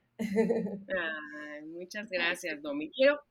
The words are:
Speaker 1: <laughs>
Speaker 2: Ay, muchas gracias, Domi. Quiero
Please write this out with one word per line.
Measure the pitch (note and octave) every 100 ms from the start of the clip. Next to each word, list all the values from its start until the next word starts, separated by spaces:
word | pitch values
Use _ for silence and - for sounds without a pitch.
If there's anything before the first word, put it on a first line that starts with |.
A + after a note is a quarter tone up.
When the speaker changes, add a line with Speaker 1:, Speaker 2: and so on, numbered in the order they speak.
Speaker 1:
<laughs> | _ _
Speaker 2:
Ay, | G3+ G3 G3 A3+ G3 G3+ - F#3+ E3 D#3 D3+ D3+ D3+ D3+ D#3
muchas | E3+ F3+ G#3+ G#3
gracias, | F#3 E3+ F3+ E3+ D3
Domi. | D3+ C#3+ D3+
Quiero | - C4+ D4 -